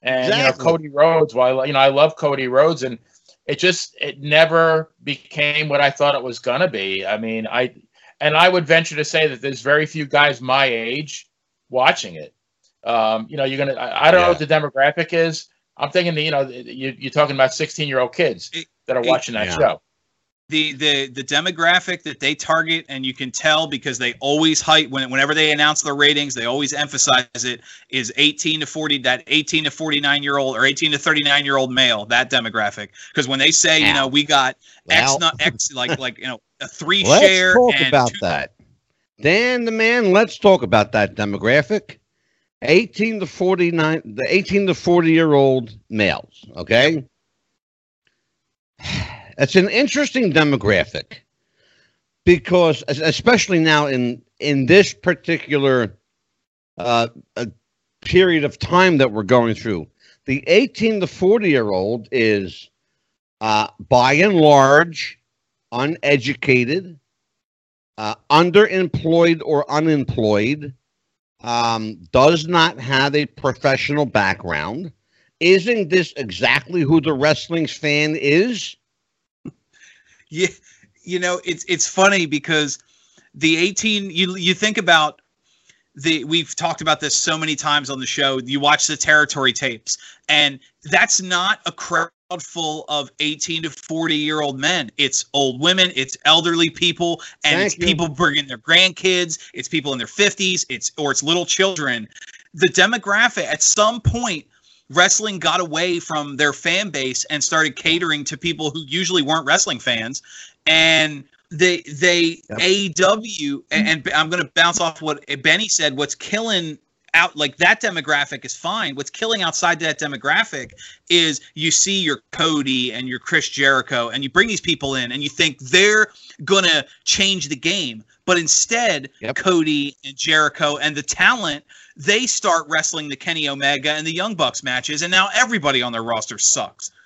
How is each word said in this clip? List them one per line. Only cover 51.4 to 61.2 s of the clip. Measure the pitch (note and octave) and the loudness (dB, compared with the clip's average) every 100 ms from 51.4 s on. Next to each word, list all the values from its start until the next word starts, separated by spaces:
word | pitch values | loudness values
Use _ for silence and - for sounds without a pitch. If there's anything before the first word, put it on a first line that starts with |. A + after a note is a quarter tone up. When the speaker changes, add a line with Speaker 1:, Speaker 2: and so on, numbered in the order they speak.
| _ _ _ _ _ _ _ _ - | _ _ _ _ _ _ _ _ 4
Speaker 2:
because | F3 - F3+ E3+ D3 - | 4 4 4 4 2 -2
es-, | C#3+ | -2
especially | D#3+ D3+ - A#3+ - F3+ | -2 0 2 2 2 2
now | D#3+ D3+ D3 | 4 4 2
in, | C3 B2 A#2+ _ _ | 0 -2 -4 _ _
in | D3 C#3+ B2+ | -2 0 6
this | F#3 F#3+ | 6 6
particular, | - - F3 - E3 - C#3+ C#3 C3 A2 F2 _ _ _ _ _ _ _ - | 2 -4 -4 -2 -4 -2 0 2 2 0 -6 _ _ _ _ _ _ _ -10
uh, | A#2+ A#2 A#2 - _ - | 0 0 0 -6 _ -10
uh, | A#2 - _ _ _ _ | -10 -10 _ _ _ _
period | - F3+ F#3 E3 | 2 4 4 4
of | C#3+ - | -2 -6
time | - F3+ F#3 D#3+ | 0 4 4 4
that | C3 | 2
we're | G#2 | 0
going | G2 B2 A#2 G#2 | 2 4 4 -2
through, | A#2 F#2 D2 _ _ _ - | -4 -6 -6 _ _ _ -6
the | C3+ - | -6 0
eighteen | F3 C4 - A3 G#3+ | 0 0 -4 -2 -2
to | F3+ | -6
forty-year-old | - | -2